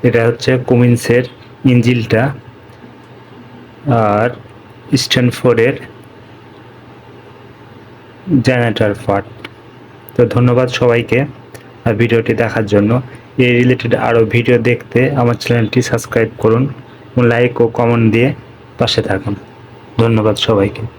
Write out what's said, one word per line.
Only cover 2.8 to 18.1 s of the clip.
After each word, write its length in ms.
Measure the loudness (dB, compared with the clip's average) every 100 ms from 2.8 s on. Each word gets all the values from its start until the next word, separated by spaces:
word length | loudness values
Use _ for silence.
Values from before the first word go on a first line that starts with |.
| -20 -20 -20 -20 -20 -20 -20 -20 -20 -14 -2 0 2
আর 180 | 2 0 -4 -20 -20 -20 -20 -4 -4
স্ট্যানফোর্ডের 760 | 0 0 0 0 0 2 0 -2 -12 -20 -20 -20 -20 -20 -20 -20 -20 -20 -20 -20 -20 -20 -20 -20 -20 -20 -20 -20 -20 -20 -20 -20 -2 0 2
জেনারেটর 460 | 0 0 0 -2 -2 -2
পার্ট। 200 | -4 -4 -16 -20 -20 -20 -20 -20 -20 -12 0
তো 60 | 0 2
ধন্যবাদ 320 | 2 2 0 0
সবাইকে 400 | 2 2 0 -2 -2 -8 -20 -20 -20 -6 -4
আর 80 | 0
ভিডিওটি 300 | 2 0 0 -2
দেখার 240 | -2 -2 0
জন্য। 180 | 2 2 0 -4 -16 -16 -2
এই 80 | 2 4
রিলেটেড 340 | 2 0 0 -2 0
আরও 140 | 2 2 0
ভিডিও 220 | 2 2 2
দেখতে 300 | -2 -2 -2 0 0
আমার 160 | 0 -2
চ্যানেলটি 360 | -2 -2 0 -2 -2
সাবস্ক্রাইব 400 | -4 -2 -2 -2 -2
করুন, 200 | 0 0 -2 -6 -20 -20 -6 0 2
লাইক 220 | 2 0 0
ও 20 | -2 0
কমেন্ট 280 | 0 2 2